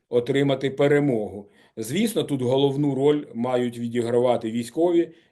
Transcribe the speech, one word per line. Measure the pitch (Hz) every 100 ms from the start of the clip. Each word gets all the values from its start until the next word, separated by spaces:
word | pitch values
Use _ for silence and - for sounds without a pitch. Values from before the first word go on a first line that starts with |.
| -
отримати | 120 123 139 139 - 135
перемогу. | 135 143 147 147 113 98 101 - _ _ -
Звісно, | 110 175 226 165
тут | 143 135
головну | 123 135 143 135 147 131
роль | 143 147 -
мають | 113 127 123 123 120
відігравати | 120 120 113 120 123 117 113
військові, | 120 120 156 175 170 165 - _